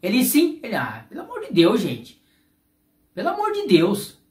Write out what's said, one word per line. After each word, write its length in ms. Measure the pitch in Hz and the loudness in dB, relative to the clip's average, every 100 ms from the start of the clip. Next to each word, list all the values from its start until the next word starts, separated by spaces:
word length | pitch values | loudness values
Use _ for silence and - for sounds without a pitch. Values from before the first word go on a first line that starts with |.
Ele 220 | 185 247 | -2 0
sim, 360 | 254 294 330 - | 2 4 2 -2
ele... 140 | 233 165 | -8 -6
Ah, 300 | 113 107 - | -6 -10 -16
pelo 140 | - | -16
amor 200 | - 494 | -12 -12
de 120 | - | -2
Deus, 260 | 170 170 220 | 4 4 4
gente. 420 | 165 113 - _ _ _ _ _ _ _ _ _ _ | -2 -6 -12 _ _ _ _ _ _ _ _ _ _
Pelo 160 | - 339 | -6 -4
amor 240 | 392 427 | -2 -2
de 120 | 415 415 | -4 2
Deus. 560 | - 170 - - - _ | 4 4 -2 -8 -16 _